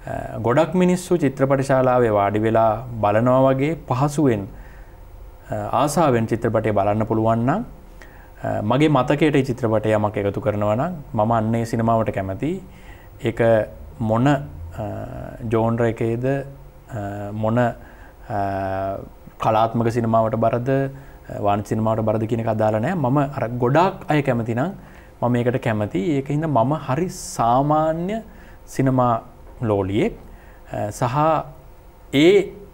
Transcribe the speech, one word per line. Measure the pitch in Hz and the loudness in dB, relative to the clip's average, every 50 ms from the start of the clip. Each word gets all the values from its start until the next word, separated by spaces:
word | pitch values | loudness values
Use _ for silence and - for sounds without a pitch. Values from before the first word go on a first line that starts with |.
අ, | - - - - 50 - - 120 | -10 -10 -10 -10 -10 -10 -10 -6
ගොඩක් | 110 113 117 143 160 165 165 | -2 0 2 2 2 2 2
මිනිස්සු | 185 180 180 180 180 180 - 185 | 2 2 2 2 0 0 0 0
චිත්‍රපට | 170 151 135 135 - 135 135 139 135 135 | 2 2 0 0 0 0 0 2 0 2
ශාලාවේ | 135 143 131 131 131 123 127 123 113 | 2 2 2 4 4 4 4 4 4
වාඩි | 107 104 101 101 101 107 107 | 4 4 2 2 2 2 0
වෙලා | 113 110 113 113 113 107 110 127 123 120 113 | 2 4 4 4 4 2 0 -4 -10 -8 0
බලනවා | 104 101 104 107 117 127 123 131 | 0 2 2 4 4 4 4 4
වගේ | 131 135 135 131 135 147 165 160 - - | 6 4 4 2 0 -2 -2 -4 -4 -4
පහසුවෙන්, | 131 123 139 151 143 147 156 135 117 104 98 113 - - - - - - - - - - - - - - - - - - - - | -2 0 0 -2 0 2 2 2 2 2 -2 -8 -12 -16 -20 -20 -18 -20 -20 -20 -20 -20 -20 -20 -20 -18 -18 -18 -20 -20 -12 -10
අ, | 120 | -8
ආසාවෙන් | 107 104 107 - - 131 147 - 190 170 147 127 117 113 | -6 -6 -2 0 0 0 2 2 2 4 4 4 2 2
චිත්‍රපටය | 113 120 110 - 117 107 113 107 110 | 0 -2 0 0 0 0 2 0 2
බලන්න | 107 101 98 104 101 107 110 | 2 2 2 2 2 0 0
පුළුවන් | 104 110 110 110 110 113 113 | 0 0 2 2 2 2 2
නම්, | 117 123 | 2 0
අ, | 151 208 254 - - - - - - - - - - - - - - - - 113 107 107 104 | 0 0 -2 -8 -12 -20 -20 -20 -20 -20 -20 -20 -20 -20 -20 -20 -20 -8 -6 -4 -4 -2 0
මගේ | 104 117 135 151 156 | 0 2 4 4 4
මතකයට | 151 131 127 123 151 143 160 156 143 | 4 4 2 2 2 2 2 2 4
ඒ | 143 131 | 2 2
චිත්‍රපටය | 135 123 - 127 110 110 110 107 110 | 0 -2 -2 0 0 0 2 2 2
යමක් | 110 107 104 104 104 | 2 2 2 0 -2
එකතු | 107 101 101 98 107 | 0 -2 -2 -2 -2
කරනවා | - 110 101 104 104 104 107 | -2 -2 -2 0 0 0 0
නම් | 110 139 175 185 160 - - - | 0 -2 -4 -6 -8 -12 -8 -2
මම | 113 110 110 117 | 0 2 2 2
අන්න | 113 110 110 113 | 2 2 0 0
ඒ | 117 117 | 0 -2
සිනමාවට | 113 - 113 113 113 117 113 110 107 | -2 -2 0 2 2 2 2 2 0
කැමතියි. | - 101 95 95 95 98 131 143 180 190 180 - - - - - - - - - - - - | -2 -4 -4 -6 -6 -4 -4 -4 -4 -6 -8 -14 -20 -20 -20 -20 -20 -20 -20 -20 -20 -6 -4
ඒක | 117 113 - 117 113 113 110 107 - - - - - - - | -4 -2 2 4 4 4 4 2 0 -6 -16 -18 -18 -10 -6
මොන, | 117 110 110 113 123 143 | -2 0 2 2 4 4
අ, | 147 139 147 - - - - - - - 110 104 104 104 104 - - - - - - - 123 113 | 2 2 -2 -6 -12 -14 -14 -14 -10 -8 -8 -8 -8 -8 -10 -10 -12 -12 -12 -12 -12 -10 -6 -2
ජෝන්ර් | 110 113 113 113 113 117 120 | 0 2 2 2 2 2 0
එකේද, | 117 110 - 123 113 113 120 127 | 0 0 -2 -2 -2 -2 -2 -2
අ, | 131 135 139 135 139 - - - - - - - - - 110 101 101 101 101 104 101 104 | -2 -2 -2 -4 -8 -14 -18 -20 -20 -20 -20 -20 -12 -10 -8 -8 -8 -8 -8 -10 -8 -8
මොන, | 107 110 110 113 120 | -4 -2 0 2 2
අ, | 123 117 113 - - - - - - - - - - - 117 101 101 98 98 98 98 95 95 95 98 98 98 - - - - - - - - - | 2 0 0 -4 -14 -20 -20 -20 -20 -20 -20 -20 -12 -6 -4 -2 -2 -2 -2 -2 -4 -4 -4 -4 -4 -4 -4 -6 -8 -12 -18 -20 -20 -20 -12 -4
කලාත්මක | - 120 113 107 113 117 117 117 117 117 | 0 2 4 4 2 2 2 0 0 0
සිනමාවට | 113 123 113 113 113 113 113 110 110 | 0 0 0 2 2 2 2 2 0
බරද, | 113 113 113 117 120 123 131 | 2 0 2 0 0 0 0
අ, | 135 135 135 135 139 - - - - - - - - 113 107 | 0 0 0 -2 -6 -12 -18 -20 -20 -20 -18 -14 -10 -2 0
වාණිජ | 101 101 107 104 | 0 2 0 0
සිනමාවට | - 120 110 107 110 110 110 | -2 -2 0 0 0 0 0
බරද | 110 110 107 110 113 | 0 0 0 0 0
කියන | 107 123 117 | -2 -2 -2
එක | 113 | 0
අදාළ | 113 113 107 107 110 107 110 | -2 0 2 2 2 2 2
නෑ. | 107 143 190 | 0 0 -2
මම | 180 139 123 127 151 | 0 0 2 2 2
අර | 143 - - - - 113 | 0 0 -2 -4 -4 -4
ගොඩාක් | 120 123 127 120 135 156 175 190 185 - - - | -2 0 0 2 4 4 4 2 0 -4 -4 -2
අය | 151 151 143 | 0 0 2
කැමති | 139 123 117 113 110 113 | 0 0 -2 -2 -2 -2
නම් | 113 135 175 196 - - - - - - - - - - | -2 -2 -4 -4 -10 -16 -20 -20 -20 -20 -20 -10 -4 -2
මම | 120 123 | 0 0
ඒකට | 120 120 123 120 | 2 2 0 0
කැමතියි. | 127 - 127 110 104 107 104 - 165 196 185 151 | 0 0 -2 -2 0 -2 -2 -2 -2 -2 0 0
ඒක | 139 135 - | -2 -2 -2
හින්දා | 143 147 156 165 143 120 113 | -4 -2 -2 0 2 2 2
මම | 127 147 | 2 0
හරි | 156 151 - 131 139 175 185 | -4 -2 -4 -2 -2 -2 -4
සාමාන්‍ය | 185 - - - - - 123 117 120 127 143 147 151 156 156 160 160 165 170 185 214 226 220 - - - - - - - - | -6 -10 -14 -14 -4 -2 0 2 2 2 2 2 2 2 2 0 -2 -2 -4 -6 -6 -6 -8 -12 -20 -20 -20 -20 -20 -20 -20
සිනමා | - - - 131 135 131 131 123 123 120 113 - - - - - - - - - | -18 -4 0 0 2 2 2 2 2 2 0 -2 -10 -20 -20 -20 -20 -12 -6 -2
ලෝලියෙක්. | 110 104 98 98 95 98 107 160 233 - - - - - - - - - - - - - | 0 0 0 0 0 0 0 0 0 -2 -6 -18 -20 -20 -20 -20 -20 -20 -20 -16 -10 -8
අ, | 123 110 104 | -6 -6 -6
සහ | 107 - 135 123 120 147 151 160 160 143 - - - - - - - - - - - - - - - | -4 -4 -4 -2 0 2 2 2 2 0 -2 -6 -14 -20 -20 -20 -20 -20 -20 -20 -20 -20 -18 -2 2
ඒ | 139 151 170 202 202 185 190 - - - - | 4 6 8 8 6 4 2 -6 -16 -18 -20